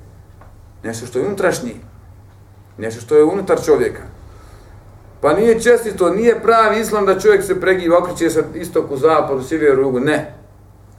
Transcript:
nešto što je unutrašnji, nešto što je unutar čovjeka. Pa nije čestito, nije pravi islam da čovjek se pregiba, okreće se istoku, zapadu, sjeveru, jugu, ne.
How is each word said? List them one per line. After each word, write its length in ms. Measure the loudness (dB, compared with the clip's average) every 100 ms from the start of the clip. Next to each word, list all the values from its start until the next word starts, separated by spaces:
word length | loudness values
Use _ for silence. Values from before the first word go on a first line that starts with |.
| -20 -20 -20 -20 -20 -20 -20 -14
nešto 240 | -12 -12 -8
što 120 | -6
je 80 | -4
unutrašnji, 500 | -2 -2 -4 -8 -14 -20 -20 -20 -20 -20 -20 -20 -20 -20 -12
nešto 220 | -10 -10
što 160 | 2 4
je 80 |
unutar 380 | 4 2 -2 -2
čovjeka. 380 | 2 2 0 -6 -16 -20 -20 -20 -20 -20 -20 -20 -20 -20 -20 -4
Pa 120 | -2
nije 280 | 2 2 2
čestito, 500 | 2 2 0 -2 0
nije 320 | 2 2 2
pravi 380 | 2 4 2 0
islam 260 | -2 0 0
da 140 | 2
čovjek 240 | 4 2
se 160 | 0 -2
pregiba, 380 | 0 0 2 2
okreće 320 | 0 -2 -2
se 140 | 0 -4
istoku, 420 | -8 -4 -4 -4 0
zapadu, 460 | 2 2 0 -4
sjeveru, 400 | -4 0 2 2
jugu, 180 | 0 -2
ne. 360 | -2 -2 -6 -16 -20 -20 -20 -20 -20